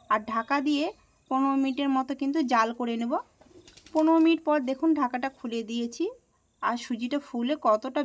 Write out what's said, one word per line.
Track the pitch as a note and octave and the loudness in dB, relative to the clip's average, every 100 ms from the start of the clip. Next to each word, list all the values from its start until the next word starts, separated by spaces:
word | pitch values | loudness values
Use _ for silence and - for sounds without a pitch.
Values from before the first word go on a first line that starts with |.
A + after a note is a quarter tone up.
| - | -2
আর | G#3+ G#3+ | -2 0
ঢাকা | A3+ A3+ C#4+ C#4+ | -4 -2 0 0
দিয়ে | C#4+ E4 - _ _ - | 0 -2 -6 _ _ -4
পনেরো | C4 C4+ C4+ | 0 2 2
মিনিটের | C4+ C4 C#4 C4 | 0 0 0 0
মতো | C4 C#4 | -2 -4
কিন্তু | C#4 D#4 C4 | -2 0 2
জাল | A#3+ A3+ A#3 | 2 2 -2
করে | A#3+ A3+ | -4 -2
নেব। | A#3 D#4 - _ _ - - - - | -2 -4 -6 _ _ -20 -20 -20 -4
পনেরো | D#4 D#4 E4 E4 | 2 4 6 4
মিনিট | E4 D#4+ | 4 2
পর | D4+ B3+ | 0 0
দেখুন | C4+ E4 D4 | 0 2 2
ঢাকাটা | B3 B3 C4+ - | 0 -2 -6 -6
খুলে | A#3+ A3+ G#3+ | -6 -6 -4
দিয়েছি, | A#3 A#3 - F4+ C5 _ _ _ - | -4 -4 -4 -6 -6 _ _ _ -8
আর | G3 A#3 - | -4 -4 -6
সুজিটা | A3+ B3 C#4+ - | -6 -4 -4 -6
ফুলে | A#3+ A#3+ D4+ A#3+ | -6 -2 0 2
কতটা | G#3+ B3+ C#4 | 2 0 -4